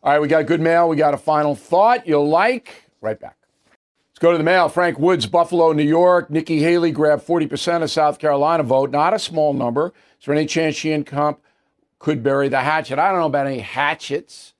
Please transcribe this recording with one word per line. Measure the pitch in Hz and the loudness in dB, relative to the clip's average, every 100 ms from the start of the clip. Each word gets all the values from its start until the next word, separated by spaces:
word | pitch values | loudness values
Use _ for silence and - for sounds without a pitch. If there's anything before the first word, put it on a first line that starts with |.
All | 139 | 2
right, | 147 | 0
we | 151 | 2
got | 160 147 | 0 0
good | 165 | 0
mail. | 165 170 170 | 2 2 2
We | 156 | 2
got | 151 | 0
a | 143 | 0
final | - 151 151 135 | 0 0 0 -4
thought | - 170 220 247 - | -2 2 4 2 0
you'll | 147 147 | 0 2
like. | 165 214 254 - - _ _ | 2 0 -2 -8 -20 _ _
Right | 107 110 | -8 -8
back. | - _ _ _ _ _ _ _ _ | -12 _ _ _ _ _ _ _ _
Let's | _ | _
go | 170 | 2
to | 170 | 2
the | |
mail. | 156 185 165 | 2 2 2
Frank | - 175 135 | 0 -2 0
Woods, | 165 180 107 | 0 0 0
Buffalo, | 170 170 175 165 | 0 0 2 2
New | 151 | 2
York. | 147 160 180 175 - | 2 2 4 2 0
"Nikki | 151 160 160 | -6 -2 -2
Haley | 160 175 170 | 2 2 0
grabbed | 151 151 147 | 0 0 0
forty | - 170 156 | 0 -2 -2
percent | 139 - 170 156 | -4 -2 -2 -2
of | |
South | - 151 147 | 0 0 0
Carolina | 151 139 147 165 | -2 0 0 0
vote. | 131 131 135 | 0 0 0
Not | 143 160 | 0 0
a | 214 | 0
small | - 165 151 | -4 -2 -2
number. | 135 120 120 170 _ _ _ | 0 -2 -2 -4 _ _ _
Is | - | -4
there | 147 | -2
any | 151 | 0
chance | 165 160 147 | -2 -2 -2
she | 156 | -4
and | 156 143 | -4 -4
Trump | 143 147 - _ _ _ _ _ _ | -4 -4 -4 _ _ _ _ _ _
could | - 147 | -4 -2
bury | 123 139 139 | 0 0 0
the | 135 | 0
hatchet?" | 131 156 120 139 | 0 -2 -2 -2
I | 180 | 0
don't | 185 | 0
know | 160 | -2
about | 143 139 | -2 -4
any | 131 | -6
hatchets. | 98 131 143 160 - 143 - - - _ | -8 -4 -2 -4 -6 -8 -8 -20 -20 _